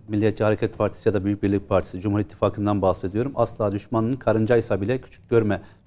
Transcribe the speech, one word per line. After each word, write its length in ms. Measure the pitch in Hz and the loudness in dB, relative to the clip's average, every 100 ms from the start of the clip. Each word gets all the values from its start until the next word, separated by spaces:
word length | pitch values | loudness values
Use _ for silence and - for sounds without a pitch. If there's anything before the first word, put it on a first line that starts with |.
| - | -6
Milliyetçi 360 | 104 107 107 | 0 0 2
Hareket 340 | 107 104 107 - | 0 2 -2 0
Partisi 320 | 101 - 110 | -2 0 0
ya 40 | |
da 120 | 98 101 | 0 0
Büyük 180 | 101 | 0
Birlik 260 | 101 101 - | 0 0 2
Partisi, 300 | 95 - 92 | 0 0 -6
Cumhur 200 | 101 104 | -2 -2
İttifakı'ndan 600 | 101 - 104 104 101 101 | -2 -2 -2 0 0 2
bahsediyorum. 500 | 92 87 92 104 135 117 | 2 0 -4 -4 -4 -2
Asla 360 | 117 - 104 | -2 0 -2
düşmanını 480 | 101 - 113 113 131 | -2 -4 -2 -2 -2
karıncaysa 600 | 113 110 110 117 - 98 | 0 2 4 2 2 -2
bile 200 | 101 131 | -2 -4
küçük 280 | - - - | -6 -20 0
görme 320 | 117 104 98 - - | 2 2 -2 -6 -20